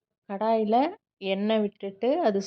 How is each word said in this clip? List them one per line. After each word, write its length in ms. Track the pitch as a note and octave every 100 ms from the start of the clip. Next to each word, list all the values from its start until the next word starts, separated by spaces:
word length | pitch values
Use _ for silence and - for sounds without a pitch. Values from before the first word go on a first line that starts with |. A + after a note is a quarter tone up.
| _ _ -
கடாயில 600 | G3 A3 A3+ G#3+ A#3 D#4 - _ -
எண்ணெய் 440 | G3 F#3+ G#3 A3
விட்டுட்டு, 600 | G#3 - G3 G3 A#3 E4
அது 220 | C#4 G3